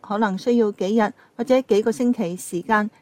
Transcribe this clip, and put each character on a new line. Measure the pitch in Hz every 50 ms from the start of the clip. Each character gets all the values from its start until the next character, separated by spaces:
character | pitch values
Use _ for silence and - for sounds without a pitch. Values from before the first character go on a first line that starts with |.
可 | - - 208 208
能 | 226 208 190
需 | 190 - 254 240 240
要 | 226 208
幾 | 202 - 196 185 214 226
日 | 214 208 - - - _ _
或 | - 240
者 | 240 254 262 262
幾 | - 214 196 220
個 | 233
星 | 220 - 254 240 240
期 | - 220 170 175
時 | 180 - - - 175
間 | 175 - 220 214 208 214 - _